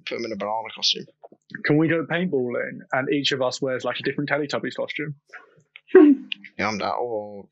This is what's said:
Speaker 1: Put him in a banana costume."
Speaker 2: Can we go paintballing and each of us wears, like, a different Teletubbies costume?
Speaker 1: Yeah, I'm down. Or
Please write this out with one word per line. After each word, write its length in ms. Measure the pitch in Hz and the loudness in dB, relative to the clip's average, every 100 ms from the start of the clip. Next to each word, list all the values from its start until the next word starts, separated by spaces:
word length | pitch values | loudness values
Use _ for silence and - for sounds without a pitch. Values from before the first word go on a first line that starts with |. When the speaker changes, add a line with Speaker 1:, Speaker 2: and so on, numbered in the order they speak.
| - | -10
Speaker 1:
Put 120 | 123 | -8
him 60 | |
in 80 | 117 | -6
a 40 | 101 | -6
banana 320 | 104 113 107 | -4 -6 -8
costume." 300 | - - - - _ - - _ - | -4 -2 -2 -6 _ -20 -20 _ -8
Speaker 2:
Can 120 | - 151 | 2 4
we 100 | 160 | 4
go 160 | 165 | 2
paintballing 760 | - 165 185 135 123 123 135 131 - | 0 -2 0 0 -2 -4 -6 -10 -4
and 160 | 135 139 | -2 0
each 180 | 147 135 | 0 0
of 100 | 135 | 0
us 220 | 127 - | -2 -2
wears, 220 | 135 127 | -4 -4
like, 160 | 123 - | -4 -4
a 20 | |
different 260 | 139 139 147 | -4 -4 -2
Teletubbies 440 | 143 147 117 127 - | -2 -2 -4 -6 -6
costume? 380 | - - 151 143 _ - - _ _ - _ | -8 -6 -8 -10 _ -20 -20 _ _ -20 _
Speaker 1:
Yeah, 760 | 381 302 269 - - - - 104 | 8 10 8 2 -14 -14 -4 -2
I'm 100 | 107 | -2
down. 160 | 98 64 | -4 -4
Or 480 | 120 110 104 101 95 | -4 -6 -8 -14 -6